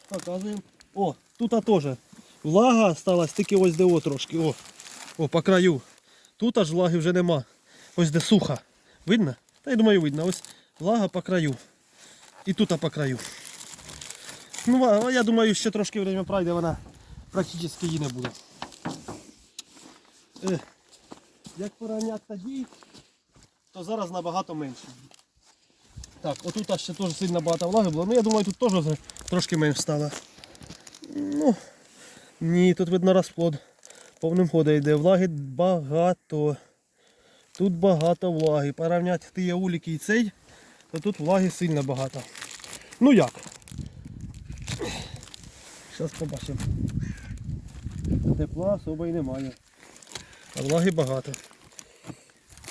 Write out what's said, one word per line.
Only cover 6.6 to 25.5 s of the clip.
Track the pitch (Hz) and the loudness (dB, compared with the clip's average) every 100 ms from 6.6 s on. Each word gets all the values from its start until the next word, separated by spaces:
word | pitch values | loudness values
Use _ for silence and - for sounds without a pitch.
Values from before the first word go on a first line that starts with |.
| 165 | 2
влаги | 170 175 170 | 2 2 2
вже | 160 | 2
нема, | 180 175 151 - _ _ - - - | 2 4 2 -2 _ _ -20 -8 0
ось | 165 | 2
де | 156 | 2
сухо. | - 208 - 131 - _ _ _ - | 4 4 4 -4 -8 _ _ _ 0
Видно? | 226 160 123 _ _ | 2 2 -2 _ _
Та | - | -2
я | 240 | 4
думаю, | 220 196 | 6 6
видно, | 151 143 175 | 4 0 -2
ось | 180 - - _ - | -4 -8 -20 _ -6
влага | 170 233 190 | 0 2 0
по | 180 | -2
краю. | - 185 151 131 - _ _ - - - - - - | -2 0 2 -2 -8 _ _ -20 -20 -20 -20 -10 -4
І | |
тут | 196 214 165 | 0 2 2
по | 160 | -2
краю. | - 139 123 - - - - - - - - - - - - - - - | -2 -2 -2 -6 -12 -16 -16 -16 -18 -16 -14 -14 -14 -16 -16 -14 -6 2
Ну, | 254 | 4
а | 254 208 247 | 6 4 4
я | 254 | 2
думаю, | 226 226 220 | 4 4 4
ще | 196 226 | 2 0
трошки | 208 196 214 | -2 -4 -2
время | 190 190 | -2 -2
пройде, | 180 196 170 | -2 0 0
вона | 170 165 - - - - - - | 0 0 -4 -8 -20 -20 -20 -8
практично | 190 180 165 165 - 175 | -4 -4 -4 -8 -6 -4
її | 160 | -2
не | 147 | -4
буде. | 123 120 - - - - - - - - - - - _ - - - - - _ _ _ - | -6 -10 -12 -20 -18 -18 -12 -12 -12 -14 -18 -20 -20 _ -20 -20 -20 -20 -20 _ _ _ -8
Е, | 190 175 - _ _ - - - _ _ - 165 | -4 -4 -4 _ _ -20 -20 -20 _ _ -18 -12
як | 196 | -12
порівняти | - 226 220 220 214 - | -12 -10 -6 -6 -8 -12
тоді, | 208 208 269 247 - - - - _ _ _ _ _ _ | -14 -10 -10 -10 -14 -20 -20 -20 _ _ _ _ _ _
то | 190 | -14
зараз | 175 220 180 | -8 -6 -6
набагато | 180 170 175 185 | -6 -4 -4 -6
менше. | 156 139 120 - 127 131 - _ _ _ | -8 -8 -10 -18 -20 -20 -20 _ _ _